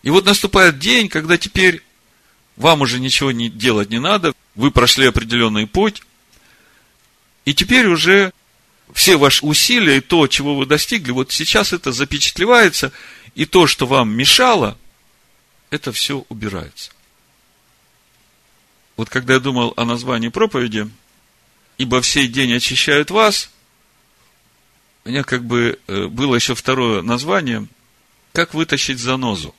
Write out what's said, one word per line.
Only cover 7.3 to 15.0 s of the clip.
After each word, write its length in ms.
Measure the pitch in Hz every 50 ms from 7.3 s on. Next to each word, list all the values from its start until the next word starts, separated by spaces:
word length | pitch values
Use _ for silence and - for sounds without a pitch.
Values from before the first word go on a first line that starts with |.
| _ _ _
и 100 | 143 143
теперь 340 | - 180 - 240 262 240
уже 440 | 202 170 156 - 175 190 202 196 185 _ _ _ _ _ _ _ _ _ _ _ _ _
все 240 | - - 185 180
ваши 280 | 147 143 139 - - -
усилия 520 | 151 151 - - - 240 240 208 156 135
и 40 | 135
то, 240 | - _ 180 165 147
чего 280 | 135 - - 139 143 143
вы 100 | 139 135
достигли, 460 | 131 147 151 - - 240 220 156 123
вот 220 | 123 127 135 - -
сейчас 400 | - 156 - - 214 202 - 185
это 180 | 170 - 139
запечатлевается, 1000 | 120 120 143 - 143 143 - - - - 180 226 247 240 220 175 147 - - 131 - - - - - - - - _
и 120 | - 151
то, 220 | - - 185 165
что 180 | 143 - - 135
вам 240 | 120 135 135 120 110
мешало, 680 | 104 117 135 - - - 254 254 233 180 123 104 107 - _ - _ _